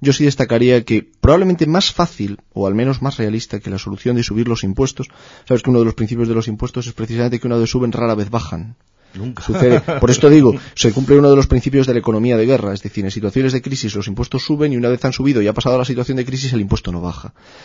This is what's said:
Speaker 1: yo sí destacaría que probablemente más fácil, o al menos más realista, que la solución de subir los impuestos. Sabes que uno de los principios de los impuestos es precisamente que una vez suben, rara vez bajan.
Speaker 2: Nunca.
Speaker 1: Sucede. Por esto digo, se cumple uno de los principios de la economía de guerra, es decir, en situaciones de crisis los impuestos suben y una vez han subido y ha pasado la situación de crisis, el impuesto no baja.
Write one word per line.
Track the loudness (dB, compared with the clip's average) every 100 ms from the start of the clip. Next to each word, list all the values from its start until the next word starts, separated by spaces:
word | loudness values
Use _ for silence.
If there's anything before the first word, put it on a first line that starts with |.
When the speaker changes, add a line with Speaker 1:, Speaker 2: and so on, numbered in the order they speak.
Speaker 1:
yo | 0
sí | 2 2
destacaría | 0 0 2 4 2
que | 2 -2 -2 _
probablemente | 4 4 4 2 0
más | 0 -2
fácil, | -2 -4 -4 -8 -8 _
o | -4 -2
al | 0
menos | 0 -2
más | -4 -4
realista, | -4 -4 -6 -10
que | -8
la | -8
solución | -8 -6 -2 -2
de |
subir | -2 -2 -2
los | -2 -2
impuestos. | -2 -2 -4 -12 -16 -20 -12 -2
Sabes | 0
que | 2
uno | 2
de | 2
los |
principios | -2 -4 -2 -2
de | -2
los | -4
impuestos | -6 -6 -8 -10
es |
precisamente | -8 -6 -4 -2 -2
que | -2
una | 0
vez | 0
suben, | 0 -2
rara | -2 -2 -2
vez | -2
bajan. | -6 -6 -10 -12 -16 _ _ _
Speaker 2:
Nunca. | -12 -10 -8
Speaker 1:
Sucede. | -4 2 4 4
Por | 0 0 2
esto | 6 8
digo, | 8 8 2 -4
se | -2 0
cumple | 0 4 6
uno | 6
de | 4
los | 4
principios | 0 0 0 2
de |
la | 0
economía | 0 0 0 2
de | 2
guerra, | 2 0
es | -6
decir, | -8 -8
en | -6
situaciones | -4 -4 0 0
de | -2
crisis | -4 -6 -6
los | -6 -6
impuestos | -6 -6 -6 -4
suben | -2 0
y | 0
una | 0
vez | 0
han | -2
subido | 0 0 2
y | 0
ha |
pasado | 0 0 0
la |
situación | 0 -4 -4 -4
de |
crisis, | -6 -6 -4
el | -4
impuesto | -2 -4 -6
no | -8
baja. | -8 -10 -16 -20 -20 -20